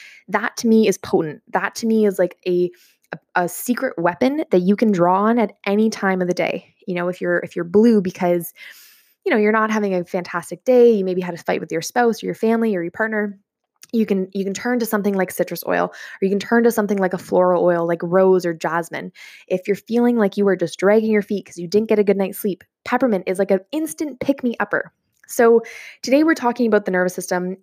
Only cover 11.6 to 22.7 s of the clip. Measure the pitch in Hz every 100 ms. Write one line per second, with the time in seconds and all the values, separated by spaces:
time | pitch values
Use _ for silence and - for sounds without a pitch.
11.6 | 165 160 160 240 233 220 185 175 220 226
12.6 | 226 185 170 - 220 214 208 196 _ _
13.6 | _ _ - 233 214 196 185 196 196 196
14.6 | 247 247 220 214 202 196 185 - 175 170
15.6 | - 175 175 - - - 190 202 - 233
16.6 | 233 226 208 202 185 185 - 185 180 175
17.6 | 175 170 170 170 175 185 190 185 175 165
18.6 | 165 170 165 - 185 - - - - 185
19.6 | 196 190 - 226 240 233 202 202 202 180
20.6 | 165 - 190 214 220 214 202 202 - -
21.6 | 175 208 220 214 202 196 190 202 208 175
22.6 | _